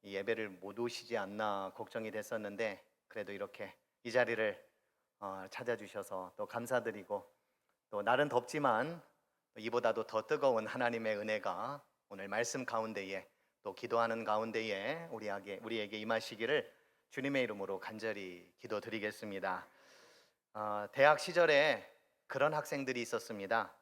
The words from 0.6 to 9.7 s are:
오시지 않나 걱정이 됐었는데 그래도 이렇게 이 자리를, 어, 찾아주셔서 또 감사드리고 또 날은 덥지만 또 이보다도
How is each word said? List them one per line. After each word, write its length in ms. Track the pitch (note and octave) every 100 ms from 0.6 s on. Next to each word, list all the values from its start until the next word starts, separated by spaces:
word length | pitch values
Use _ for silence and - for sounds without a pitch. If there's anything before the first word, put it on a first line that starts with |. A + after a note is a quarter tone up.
| G2 G2+
오시지 380 | A#2+ - - A#2
않나 560 | G2 G2+ G#2+ G2+ F#2+ -
걱정이 340 | A2 A#2 A2
됐었는데 760 | F#2+ - A2+ G#2 G2+ A2+ G2 _ _ _
그래도 260 | A2+ G2+
이렇게 400 | G2+ G2 - G2 - _ _
이 80 | A#2+
자리를, 500 | A#2+ A#2 A2+ G#2+ F#2 - _ _ _ _ _
어, 240 | G2+ F#2+ F#2+
찾아주셔서 840 | - A#2+ A2+ G#2 G#2+ F#2+ F#2+ F#2 -
또 100 | G#2
감사드리고 840 | A#2 A#2+ B2+ A2+ G#2 F#2 G2+ - _ _ _ _ _ _
또 120 | G#2
날은 260 | G2+ C3 D3
덥지만 720 | B2 B2 D#3 C#3 A2 C#3+ E3+ - _ _ _ _
또 60 | -
이보다도 460 | A2